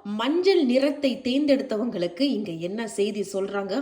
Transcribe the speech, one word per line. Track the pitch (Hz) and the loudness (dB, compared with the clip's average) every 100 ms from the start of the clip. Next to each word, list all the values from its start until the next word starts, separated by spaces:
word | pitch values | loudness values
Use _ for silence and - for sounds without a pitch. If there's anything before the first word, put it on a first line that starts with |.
மஞ்சள் | 208 214 254 339 381 349 254 | -8 -2 0 4 4 4 4
நிறத்தை | 254 285 285 269 214 | 4 2 2 -2 0
தேர்ந்தெடுத்தவங்களுக்கு | 240 269 294 262 - 214 240 202 175 - | 0 0 4 2 2 -2 -2 -2 -4 -2
இங்க | 285 214 190 | -2 0 -4
என்ன | 165 175 214 220 | -6 -6 -6 -6
செய்தி | - 208 202 | -2 -2 -2
சொல்றாங்க? | 185 190 196 202 196 240 | -4 -4 -4 -4 -2 -4